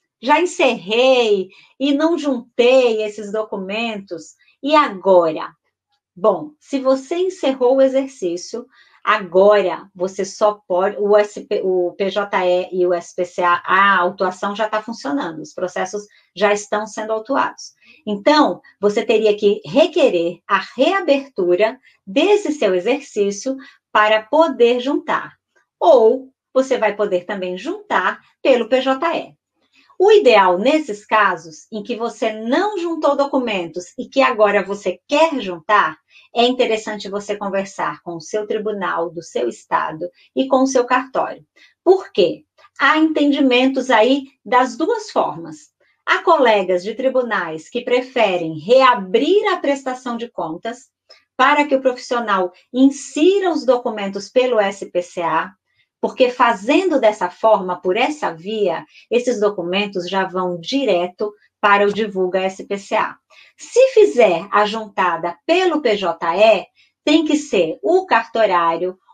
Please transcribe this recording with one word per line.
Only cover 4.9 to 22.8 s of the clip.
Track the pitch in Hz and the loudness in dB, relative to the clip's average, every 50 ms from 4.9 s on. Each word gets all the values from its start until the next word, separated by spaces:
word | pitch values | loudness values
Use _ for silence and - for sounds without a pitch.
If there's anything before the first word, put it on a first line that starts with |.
| 202 185 175 196 185 175 170 160 156 165 - - - _ _ _ _ _ _ _ _ _ _ _ _ | -4 -2 2 4 4 4 4 2 -2 -6 -8 -14 -16 _ _ _ _ _ _ _ _ _ _ _ _
Bom, | 180 180 220 - 170 156 - - _ | -2 0 0 0 0 -4 -10 -16 _
se | _ - 277 269 | _ -8 -8 -4
você | 254 262 269 269 269 - 349 | 0 0 0 -2 -2 -6 -4
encerrou | 349 370 381 - - - 269 269 262 247 240 269 | -4 -4 -4 -4 -4 -4 -4 -2 0 0 2 4
o | 269 | 4
exercício, | 269 262 262 269 269 269 - - 190 175 170 175 - - - 240 262 - _ _ _ _ _ _ - | 4 2 2 0 -2 -4 -6 -8 -6 -6 -6 -8 -10 -12 -12 -12 -14 -16 _ _ _ _ _ _ -4
agora | - 208 220 196 175 165 185 196 208 208 202 190 180 160 - - - _ | -2 -2 -2 -2 0 2 4 6 6 6 4 2 0 -4 -8 -12 -16 _
você | 180 180 190 196 - 185 | -6 -6 -6 -4 -6 -8
só | 190 - - 220 208 208 208 _ | -8 -4 0 0 0 0 -2 _
pode, | - 180 175 190 208 202 | -4 -2 0 0 -2 -2
o | - 208 202 208 | -2 0 2 4
S | 208 208 208 - - | 2 2 0 -4 -12
P, | - - 208 196 - | -8 -6 -6 -4 -2
o | 190 185 180 175 175 - | -2 0 0 -2 -2 -4
P | - 202 190 | -4 -4 -4
J | 196 208 202 202 - 190 185 | -4 -4 -4 -4 -2 -2 0
E | 180 180 180 185 - 180 | 0 0 0 -2 -4 -2
e | 185 180 | -2 0
o | 180 180 | 0 0
S | 170 - - - | -2 -6 -8 -8
P | - 180 | -6 -8
C | 175 - - 180 | -6 -4 -2 0
A, | 175 175 170 - | 0 0 -2 -2
a | - 185 190 196 202 196 180 | 0 2 4 4 4 4 2
autuação | 175 185 196 - 196 180 - - - 202 202 | 0 -2 -2 -2 -4 -4 -4 -4 -6 -6 -4
já | 202 220 | -4 -4
tá | 214 - 214 | -4 -4 -6
funcionando, | - - 233 - - 269 285 277 202 165 160 156 | -6 -8 -10 -10 -6 -6 -4 -4 -4 -6 -10 -12
os | 151 - - | -14 -14 -10
processos | - 185 180 - 190 185 185 - 208 202 - _ _ _ _ _ | -8 -8 -6 -4 -6 -6 -6 -8 -10 -12 -14 _ _ _ _ _
já | 175 208 202 | 0 0 0
estão | 208 202 - - 214 208 214 | 0 0 -4 -4 -6 -6 -6
sendo | 214 - 226 214 220 220 | -8 -10 -10 -6 -4 -4
autuados. | 220 220 - 269 - - - - - - - _ _ _ _ _ _ - | -4 -4 -4 -4 -2 -4 -4 -8 -12 -20 -20 _ _ _ _ _ _ -8
Então, | 214 208 202 - 294 294 302 269 202 175 - - _ _ _ | -8 -8 -2 2 2 4 4 4 2 -2 -6 -12 _ _ _
você | 196 202 202 233 214 | -2 -2 0 0 0
teria | - 226 214 220 208 208 | 2 2 4 2 2 2
que | 208 214 202 208 - - | 2 2 0 0 0 -4
requerer | 156 175 269 330 311 - 359 285 240 180 170 170 170 175 - _ | 0 2 2 2 4 4 2 2 2 2 0 -2 -2 -6 -8 _
a | - 202 190 - - - | -4 -2 -2 -4 -4 -2
reabertura | 240 277 330 381 392 370 311 277 277 269 - _ - 180 175 175 180 214 240 262 - _ _ _ _ _ | 0 0 2 0 0 0 0 0 0 -2 -6 _ -2 0 0 2 2 2 0 -2 -6 _ _ _ _ _
desse | 190 190 277 320 403 415 403 - 302 | -4 0 0 2 4 2 2 0 -2
seu | - - 233 196 185 | -4 -2 0 0 0
exercício | 180 | 0